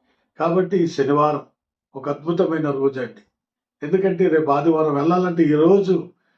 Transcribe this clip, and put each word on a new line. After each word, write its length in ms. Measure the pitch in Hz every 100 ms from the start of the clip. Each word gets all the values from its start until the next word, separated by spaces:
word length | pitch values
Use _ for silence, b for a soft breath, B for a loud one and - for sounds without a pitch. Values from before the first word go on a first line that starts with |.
| _ _ _ -
కాబట్టి 360 | 160 180 180 196
ఈ 100 | 165
శనివారం 560 | - 135 147 151 147 - _ _ _ _ 139
ఒక 120 | 143
అద్భుతమైన 600 | 143 156 170 170 160 151
రోజు 300 | 135 139 131
అండి. 220 | 117 - _ _ _ _ _ _ 147
ఎందుకంటే 420 | 185 190 170 175
రేపు 220 | 156 151
ఆదివారం 440 | 143 160 156 156
వెళ్ళాలంటే 480 | 139 156 180 180 170
ఈ 100 | 151
రోజు 560 | 151 165 202 190 175 - _ _